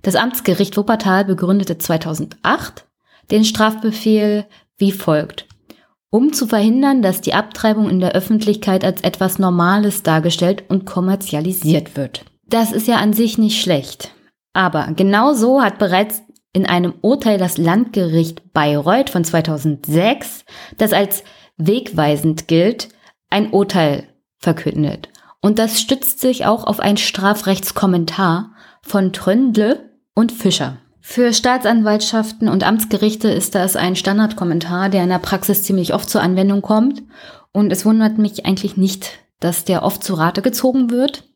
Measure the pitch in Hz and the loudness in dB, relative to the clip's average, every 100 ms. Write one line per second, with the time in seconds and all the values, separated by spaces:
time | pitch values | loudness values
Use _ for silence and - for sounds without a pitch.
0 | - 190 240 - - 180 196 - 208 220 | 0 0 -2 -2 -2 0 0 -2 -2 0
1 | 208 185 196 185 180 202 190 170 - 160 | 2 2 2 0 0 0 0 -6 -2 -4
2 | 165 156 156 - 165 269 - - _ _ | -4 -8 -8 -6 -2 -2 -4 -18 _ _
3 | _ _ _ 214 220 - 220 220 220 214 | _ _ _ 2 2 2 0 2 -4 -2
4 | 220 214 214 208 208 _ _ _ 196 190 | 2 2 2 -2 -4 _ _ _ -2 0
5 | - 151 - - - - _ - _ _ | 0 0 -2 -12 -18 -20 _ -20 _ _
6 | _ 214 285 294 226 220 214 254 277 262 | _ 2 2 0 0 2 4 4 4 4
7 | 202 185 - 190 214 - 220 214 214 185 | 2 0 -2 -2 -4 -2 0 2 2 2
8 | 180 190 190 214 214 208 - 190 190 185 | 2 0 0 0 2 0 0 0 0 -2
9 | 185 - 185 - 190 175 175 202 208 196 | -4 -2 -2 0 0 2 2 2 0 -2
10 | - 160 165 165 175 175 - 196 190 - | 0 2 0 0 0 -2 -2 -4 -2 -2
11 | 185 196 - 147 170 185 151 165 147 - | -2 -2 -4 -4 -4 -2 0 0 -2 -8
12 | 131 - - _ _ 226 220 220 220 233 | -8 -10 -20 _ _ 0 0 0 0 0
13 | 208 214 226 220 214 214 - 147 135 - | 2 2 0 2 0 0 0 -2 -2 -16
14 | - _ _ _ _ - 185 156 - 156 | -18 _ _ _ _ -2 0 0 -2 0
15 | 190 208 262 269 226 269 220 - 196 180 | 2 4 2 4 4 4 2 0 0 2
16 | 214 - _ _ _ 185 196 175 175 - | 0 -6 _ _ _ -2 0 0 0 -2
17 | 208 277 226 202 180 - 165 196 233 202 | 0 2 2 0 0 0 2 2 0 -2
18 | 175 160 165 160 _ - 147 147 147 226 | 0 2 0 -4 _ -2 0 0 2 2
19 | 269 180 165 165 160 151 151 143 - 156 | 0 -2 0 0 0 -2 -2 -4 0 2
20 | 208 277 - - - - - - 220 175 | 2 -2 -6 -16 -20 -20 -20 -2 0 2
21 | 202 - - - _ - 160 226 254 160 | 0 -4 -10 -20 _ -4 0 0 -2 -2
22 | 151 147 160 156 - 165 185 240 - _ | 0 2 0 -2 0 2 2 0 -12 _
23 | _ _ _ 202 214 196 196 190 151 139 | _ _ _ -2 0 0 2 2 0 -2
24 | - _ _ _ - 160 165 156 147 - | -8 _ _ _ -2 -2 -4 -2 -2 -4
25 | - _ _ _ 202 214 220 220 - 269 | -14 _ _ _ 0 2 0 -2 -2 -2
26 | - - 254 247 - 233 - 208 - 208 | -2 -2 -2 0 0 0 -2 -2 0 0
27 | - - 190 208 190 190 - - 196 180 | -2 -2 0 0 0 -2 -2 0 2 2
28 | 165 - 185 170 220 - - _ - 202 | 0 0 0 0 -4 -16 -20 _ -4 0
29 | 190 - - 214 262 214 214 330 - _ | 0 -2 0 2 4 2 2 0 -6 _
30 | _ - 226 - 196 170 131 131 _ _ | _ -2 -2 0 -2 0 -4 -8 _ _
31 | - - 240 226 247 254 220 233 214 214 | -8 0 2 2 0 0 2 2 2 0
32 | 214 226 220 - 220 190 - 220 - 202 | 0 -2 -4 -2 0 2 2 0 0 0
33 | 214 220 214 175 - 196 185 - 180 185 | 0 2 0 0 -2 -2 0 0 -2 -2
34 | - 208 214 220 175 165 165 180 196 190 | 0 0 0 0 -2 -2 -2 -2 0 0
35 | 175 180 - 190 - 196 - 190 170 190 | 2 0 -2 -4 0 -2 0 -2 0 -4
36 | - 208 175 185 196 202 - 214 254 277 | -2 0 0 2 2 0 2 2 2 -2
37 | - - - - _ 196 208 185 214 220 | -12 -20 -20 -20 _ -2 0 0 2 2
38 | 220 220 208 - - 190 196 190 185 190 | 2 2 -2 -2 -4 -2 -2 0 0 -2
39 | - - _ _ 165 170 - 180 - - | -12 -16 _ _ -4 -4 -2 0 -2 -4
40 | - 175 165 - 254 240 262 262 240 240 | -6 -2 0 0 -2 0 0 2 0 0
41 | 285 - _ | 0 -4 _